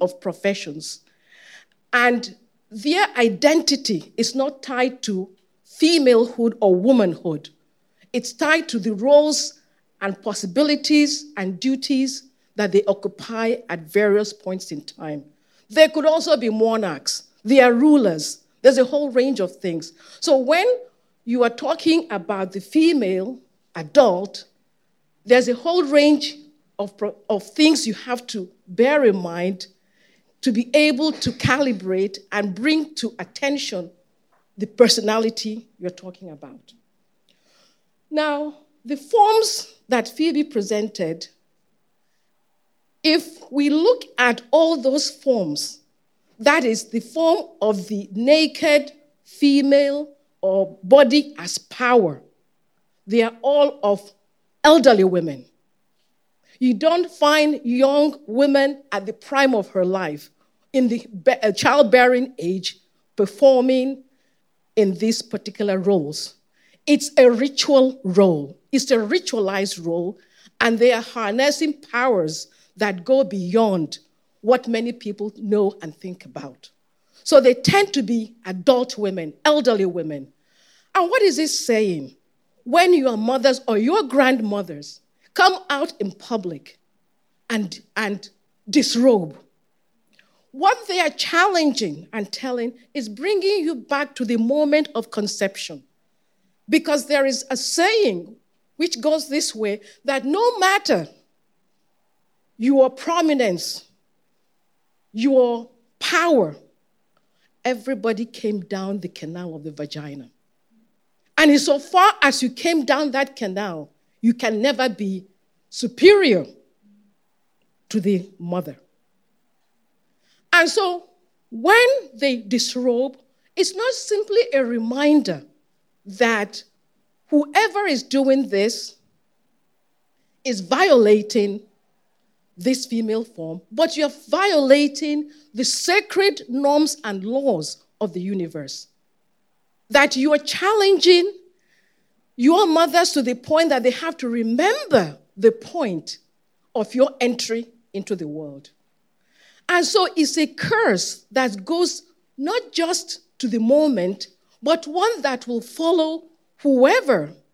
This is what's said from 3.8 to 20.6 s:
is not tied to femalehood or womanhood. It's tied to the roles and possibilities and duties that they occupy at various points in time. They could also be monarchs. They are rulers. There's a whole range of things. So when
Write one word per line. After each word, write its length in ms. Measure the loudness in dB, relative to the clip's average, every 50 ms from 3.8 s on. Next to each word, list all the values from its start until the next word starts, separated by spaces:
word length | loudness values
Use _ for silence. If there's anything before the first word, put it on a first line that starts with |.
| -2 -4 -4 -6 -6 -8 -6
is 180 | -6 -6 -4 -2
not 280 | -4 -4 -4 -6 -10
tied 400 | -12 -8 -2 -2 -2 -2 -2 -6
to 260 | -8 -6 -6 -6 -8 -10 _ _ _ _ _ _ _
femalehood 920 | _ -4 0 2 2 4 4 4 6 4 4 4 0 -2 -2 -2 -2 0 2
or 140 | 2 2 2
womanhood. 760 | 4 4 4 4 4 4 2 0 -4 -6 -6 -6 -6 -10 -16 _ _ _ _ _ _ _ _ _ _ _ _
It's 200 | -8 -8 -8 -8
tied 360 | -8 -4 0 0 0 0 0 -4
to 80 | -6 -6
the 160 | -4 -4 -4
roles 680 | -2 2 6 6 6 6 4 0 -4 -6 -8 -10 _ _ _ _ _ _ _ _ -8
and 200 | -8 -8 -8 -6
possibilities 1040 | -8 -8 -8 -8 -8 -4 0 0 0 2 0 -2 0 2 2 2 2 2 -2 -6 -10 -12 -10
and 240 | -8 -8 -8 -6 -4
duties 640 | -2 -2 -2 -2 -2 -2 -2 -2 -2 -2 -6 -10 -16 _ _ _ _ _ _
that 160 | -4 -2 2
they 120 | 2 2 2
occupy 720 | 2 0 -2 -2 -10 -10 -10 -14 -10 -6 -4 -2 -2 -2 -4 -6 -10
at 120 | -12 -12
various 520 | -8 -4 -2 0 2 2 2 0 0 -2
points 400 | -8 -14 -12 -10 -10 -10 -10 -12
in 100 | -14 -14
time. 420 | -14 -16 -18 -14 -12 -12 -10 -12 -12 -16 _ _ _ _ _ _ _ -2
They 200 | 4 4 4 4
could 180 | 4 0 0
also 300 | 2 2 2 0 0 0
be 120 | 0 0 -2
monarchs. 760 | 0 0 0 0 0 -2 -4 -4 -6 -6 -8 -10 -10 -10 -12 _ _ _ -2
They 160 | 2 6 6
are 120 | 6 6
rulers. 680 | 6 4 4 4 4 4 4 2 -2 -4 -6 -10 -12 -14 _ _ _ _
There's 160 | 4 4 6 4
a 60 | 2
whole 260 | 0 0 -4 -2 -2
range 300 | -2 0 0 0 -2 -2
of 160 | -4 -6 -6
things. 360 | -8 -8 -6 -6 -8 -10 -12 -20 _ -20 -20 -16 -6
So 180 | 0 2 2 2
when 280 | 2 2 0 2